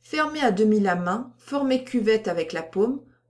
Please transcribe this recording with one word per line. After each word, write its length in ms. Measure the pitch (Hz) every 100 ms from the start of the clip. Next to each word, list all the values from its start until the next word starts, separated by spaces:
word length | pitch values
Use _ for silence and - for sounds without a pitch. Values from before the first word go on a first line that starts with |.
fermer 400 | - 311 302 302
à 120 | 262
demi 280 | 190 214 214
la 160 | 196 175
main, 380 | 175 208 247 _
former 480 | - 277 277 262
cuvette 440 | 254 247 214 220 214
avec 240 | 170 -
la 100 | 170
paume, 400 | 160 190 226 277 - _ _